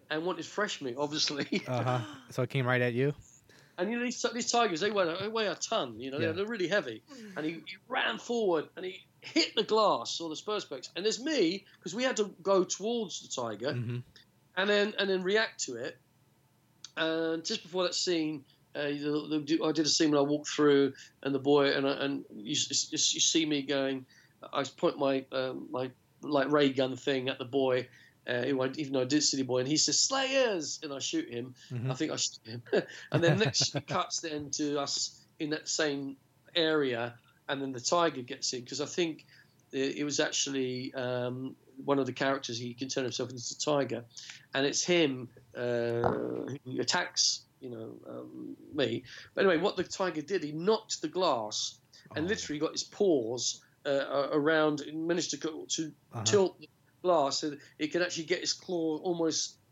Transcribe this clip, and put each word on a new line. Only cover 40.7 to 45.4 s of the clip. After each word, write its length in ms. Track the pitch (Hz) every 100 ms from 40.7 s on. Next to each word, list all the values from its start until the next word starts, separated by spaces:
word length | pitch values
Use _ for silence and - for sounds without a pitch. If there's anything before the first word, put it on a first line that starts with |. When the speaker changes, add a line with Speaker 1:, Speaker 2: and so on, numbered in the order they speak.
| 127 131
Speaker 1:
um, 640 | 135 123 123 123 127 131 - _ -
one 140 | 135 139
of 80 | 127
the 60 |
characters, 460 | 120 139 135 - 117
he 160 | 123
can 140 | 120 131
turn 140 | 139
himself 260 | 127 - 123
into 120 | 127
a 180 | 120 -
tiger, 440 | - 147 127 113 117 - - - -
and 100 | 135 139
it's 180 | -
him, 440 | - 175 151 127 120 -